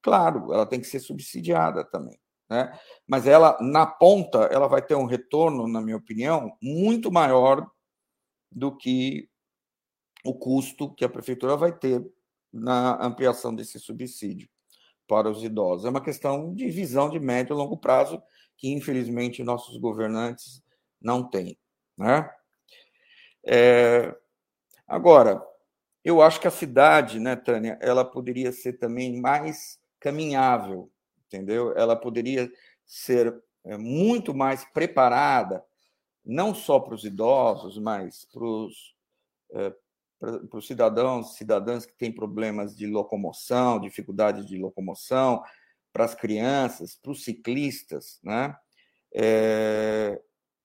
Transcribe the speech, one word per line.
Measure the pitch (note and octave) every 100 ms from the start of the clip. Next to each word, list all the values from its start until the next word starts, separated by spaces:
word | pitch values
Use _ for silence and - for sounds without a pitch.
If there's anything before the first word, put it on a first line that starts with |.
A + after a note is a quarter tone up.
claro, | - G3 E3 C#3+ B1
ela | F2+ G#2+
tem | B2+
que | A#2
ser | C3+
subsidiada | - D3 - - E3+ E3+ D#2+ -
também, | D2 - B1+ A1 _ _ -
né? | A2+ C3 - - - -
Mas | C3+ A#2+
ela, | D3+ D#3+ -
na | A#2+ D3+ D#3
ponta, | - F3 G3+ F3 A#2+ A2
ela | C3+ C#3
vai | C3+
ter | - D3
um | B2+
retorno, | A#2+ - D3 E3 C3+ A#2
na | A2+
minha | A2 A2
opinião, | - A2 C3 D#3+ A2+ -
muito | B2+ D#3 G3+ A#3 A3
maior | F3 D3 B2+ C3 C3+ D#3+ _ _ _ _ _ _ _ _
do | - C#3
que | C#3 B2+ B2+ C3 D3 - _ _ _ _ _ _ _ _ _
o | A#2+
custo | B2+ C3 C3+ C3+ - C#3+
que | -
a | B2
prefeitura | B2 A#2 B2 B2+ C#3+
vai | E3+
ter | E3 C3+ B2 B2 _ _ _ _ A2+
na | A#2 B2 B2+ B2 A#2+
ampliação | A#2+ C3 A#2+ A#2+
desse | A2+ A2+ G#2+
subsídio | - A#2+ B2+ - G#2 F#2 - _ _ _ _ _ -
para | G#2 G#2+
os | G#2+
idosos. | A2+ G#2+ F#2+ F2+ A2
É |
uma | C3+
questão | C3+ C#3+ C#3+ C#3 D#3+
de | F#3 B3+
visão | E3+ F3 B2+ D3
de | D#3+
médio | C3+ B2 B2+
e | D3
longo | C#3 G#2
prazo | - B2+ C3+ - - _ _ _
que, | C3
infelizmente, | C#3+ C#3 C3 A#2 A#2+ B2 A#2+
nossos | A#2+ A#2+ - A#2
governantes | A#2+ G#2+ A2 A2 A#2 B2 - - _ _ _ _
não | A2 B2 B2
têm, | G2 F2+ D#2+ _ _ _ -
né? | G#2 C#3+ D3+ - _ _ _ - _ _ _ _ _ _
É, | - A#2+ B2 A#2+ A#2+ A#2+ A#2 - _ _ _ _ _ _ -
agora, | - F3 D3+ A2+ F#2+ - - _ _ _ _
eu | - E3+
acho | D#3 D#3
que | F3+
a |
cidade, | E3+ D#3 B2 D3 D#3 B2 A2
né, | A#2+ B2
Tânia, | - A#2 A2+ -
ela | A2 B2+ B2+
poderia | - B2+ B2 B2+
ser | B2+ B2+
também | B2 A#2+ A#2+ B2+ A#2+
mais | B2 D3 D#3 D#3 - - _ _
caminhável, | D3 D3 D#3 C#3 C3 A#2+ G2 F#2 - _ _ _ _
entendeu? | G2 F#2+ A2+ A#2+ -
Ela | A2+ A2+
poderia | B2 A#2 A#2+ C3+ B2 - _ _ _
ser, | - - B2 A#2 A#2 _ _ F2+
é, | G#2
muito | A2+ C#3+ G#3 A#3+ F#3+
mais | C3+ C3+ C3
preparada, | - - - - C3 B2 C#3+ C3+ F#2+ F#2 - _ _ _ _ _
não | - C3 G3+ G3+
só | - C#3
pros | - A2+
idosos, | G#2 G2 A2+ C3+ B2 G2+ F#2 G2+
mas | G#2+ G#2 F#2 - -
pros, | A#2+ A#2 A2 G#2+ A2 - _ _ _ _ _ _
é, | G#2 G2 G2 _ _ _ _
pra, | A2+ A2+
pros | G#2+ A#2 -
cidadãos, | B2 A2+ G#2+ B2+ B2+ A#2 -
cidadãs | A2 G#2 G2+ A#2+ A2+
que |
têm | - A#2
problemas | A2+ G#2+ G2+ A2 G#2 G#2 G#2
de | G#2
locomoção, | G#2 G2 G#2 F#2 - - B2 B2 A2+
dificuldade | G2 - G2+ G2 G#2+ G2+ G2
de | F#2+
locomoção, | F#2 F#2+ F#2+ E2+ - C3 C3 A#2 - - _ _ _
pras | - A#2
crianças, | - G#2+ G#2+ A#2+ C#3 B2+ - F2 -
pros | C3+ C#3
ciclistas, | - A2 - C3 C#3+ - - D2+ - -
né? | - A2 C#3 C#3+ _ _ _ _ _
É, | - A2 A2 A2 A2 A2 G#2+ A2 G#2+ G#2+ G2+ - _ _ _